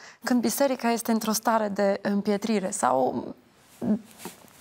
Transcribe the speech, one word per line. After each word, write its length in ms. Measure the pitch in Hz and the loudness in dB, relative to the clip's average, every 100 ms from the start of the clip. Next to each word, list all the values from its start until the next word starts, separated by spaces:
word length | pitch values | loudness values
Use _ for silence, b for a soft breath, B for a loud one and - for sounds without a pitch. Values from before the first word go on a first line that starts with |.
| B B | B B
când 180 | 240 247 | 0 0
biserica 500 | 233 - 277 262 233 | 2 0 0 2 0
este 200 | 233 - | 0 0
într-o 200 | 226 214 | 0 0
stare 400 | 208 - 226 214 | -2 0 0 0
de 260 | 196 202 202 | 0 0 2
împietrire 680 | 214 202 196 202 - 208 185 | 0 0 0 -2 0 0 -2
sau 540 | - - 262 - 240 - - _ _ - - 240 208 - - - - - - | 0 2 2 2 -2 -8 -14 _ _ -20 -8 -2 -2 -4 -16 -18 -18 -20 -20